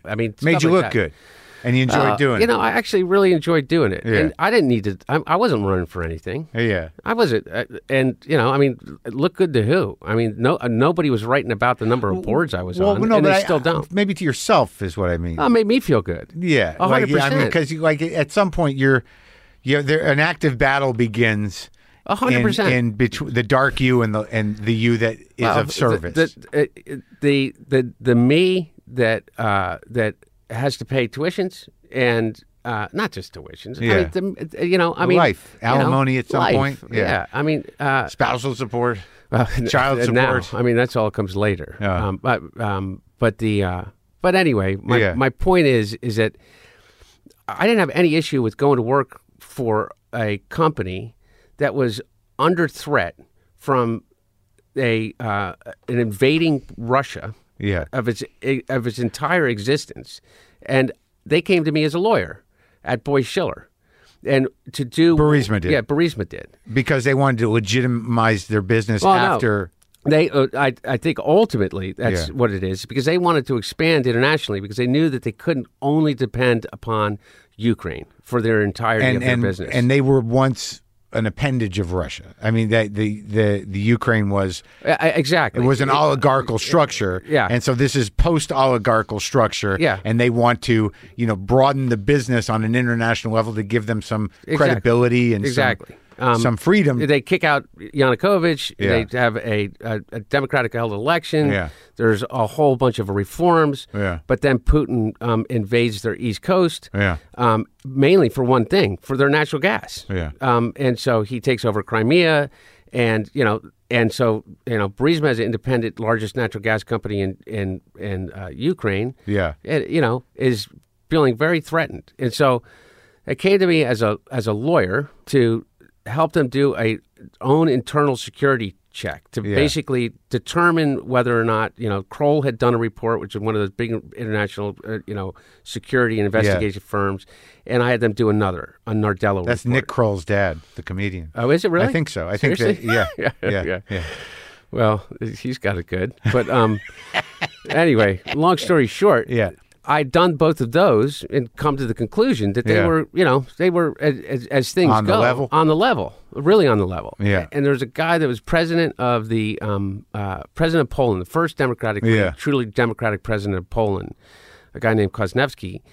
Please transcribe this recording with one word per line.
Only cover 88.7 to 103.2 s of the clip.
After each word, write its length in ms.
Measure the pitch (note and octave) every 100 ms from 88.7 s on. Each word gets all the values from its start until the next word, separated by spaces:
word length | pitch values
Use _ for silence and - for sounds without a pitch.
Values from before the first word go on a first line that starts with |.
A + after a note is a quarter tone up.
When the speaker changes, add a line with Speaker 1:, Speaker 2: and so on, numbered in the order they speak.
| B2 G#2 A2 - G#2+
Speaker 1:
structure. 560 | - C3+ G#2+ - G#2 F#2+
Speaker 2:
Yeah. 220 | D#3+ F#2+
Speaker 1:
And 140 | A2 A2+
they 100 | B2
want 320 | A#2+ A#2+ A#2
to, 280 | - A2+ G#2 - -
you 120 | - A#2
know, 100 | G2
broaden 520 | G2 B2+ C3+ C3+ B2+
the 80 | A2
business 540 | G2+ C#3+ A#2+ A#2+ G#2
on 140 | A2
an 100 | A2
international 580 | B2 A#2+ A#2 A2+ A2+ A2+
level 220 | A2+ A2
to 80 | A2
give 240 | G2+ A#2 G#2+
them 160 | A2
some 220 | - G#2+ G#2 -
Speaker 2:
Exactly. 140 | - D3+
Speaker 1:
credibility 800 | C#3 A#2 A#2+ A#2+ B2 B2 A#2+
and 100 | G#2+
some, 60 | C3
Speaker 2:
Exactly. 460 | B2 C3 - - - _ -
Um, 240 | B2+ A#2
Speaker 1:
some 160 | B2 A2
freedom. 480 | E3 G#3 D3+ B2+
Speaker 2:
they 160 | C#3+ C#3+
kick 220 | - F#3
out 240 | D#3+ C#3 - -
Yanukovych. 960 | G2+ C#3+ C3 A#2+ G3 G3 E3+ D3 - -
Speaker 1:
Yeah. 240 | G2+ F2+
Speaker 2:
They 140 | G#2+ B2
have 180 | A#2+ A2
a, 300 | A#2 G#2 G2+ -
a, 200 | A2+ G#2+ -
a 80 | A2+
democratic 520 | G2+ C#3 C3+ C#3 A#2
held 200 | A#2 A#2
election. 580 | G2+ C3 E3+ - D#3 D3
Speaker 1:
Yeah. 200 | G2+ D#2 - - -
Speaker 2:
There's 260 | A2+ G#2 -
a 160 | B2 G#2+
whole 300 | - D3 B2+
bunch 240 | C3 A2+
of 80 | G2+
reforms. 800 | G2+